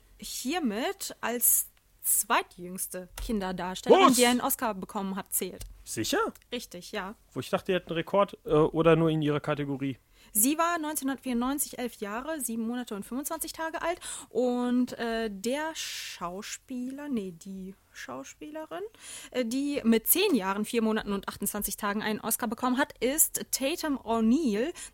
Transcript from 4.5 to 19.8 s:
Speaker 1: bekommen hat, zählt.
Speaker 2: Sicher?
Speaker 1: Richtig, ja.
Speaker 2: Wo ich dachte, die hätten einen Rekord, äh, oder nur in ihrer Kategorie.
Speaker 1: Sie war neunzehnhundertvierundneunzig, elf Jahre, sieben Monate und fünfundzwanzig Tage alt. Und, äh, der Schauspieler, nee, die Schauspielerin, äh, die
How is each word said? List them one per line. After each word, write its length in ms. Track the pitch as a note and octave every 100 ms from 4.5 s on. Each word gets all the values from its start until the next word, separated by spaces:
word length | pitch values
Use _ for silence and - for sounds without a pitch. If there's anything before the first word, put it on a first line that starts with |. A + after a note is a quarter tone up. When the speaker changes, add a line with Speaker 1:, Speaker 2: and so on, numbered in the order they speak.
| - A#3+
Speaker 1:
bekommen 420 | G3 F#3 G#3 G3 F#3+
hat, 180 | -
zählt. 320 | - F#3 - - -
Speaker 2:
Sicher? 360 | - - G#2+ G4 A4 - _
Speaker 1:
Richtig, 400 | B3 - F3+ -
ja. 240 | G#3 F#3 A3+ _
Speaker 2:
Wo 60 | C3
ich 80 | -
dachte, 220 | F#3+ -
die 40 | F3+
hätten 140 | -
einen 60 | E3
Rekord, 400 | - G3+ G3+ - -
äh, 40 |
oder 460 | D3+ D#3+ D#3+ E3 D#3+
nur 140 | E3
in 120 | D#3
ihrer 180 | D3 D3
Kategorie. 580 | - C#3+ C#3+ C3+ C#3 B2 _ _ - G#3
Speaker 1:
Sie 200 | B3 D#4
war 200 | E4+ F4
neunzehnhundertvierundneunzig, 1000 | D4+ D#4 C4+ C4+ C4 A#3 B3+ C#4+ - -
elf 160 | A#3+ -
Jahre, 460 | G3+ A3 C#4+ D#4+
sieben 260 | A#3+ A3+ A3
Monate 260 | B3 A#3+ G3+
und 100 | -
fünfundzwanzig 480 | B3 D4 E4 D#4+
Tage 280 | - D#4+ D#4+
alt. 180 | E4 F4 - - -
Und, 640 | - B3 B3 B3 B3 B3 -
äh, 300 | A#3 A3+ A3+
der 400 | G3 A#3 C#4 D#4+
Schauspieler, 1300 | D#4+ - - - - F3 F#3 - - - B3 B3+ C4+ D4
nee, 240 | A#3 F#3+
die 420 | E3 F#3+ F#3+ F#3 F#3+ _
Schauspielerin, 880 | - - B3+ C4+ - D4+ D#4 D#4 E4+ G#4+ - - - -
äh, 140 | B3 A3+
die 340 | C4 C#4+ C#4+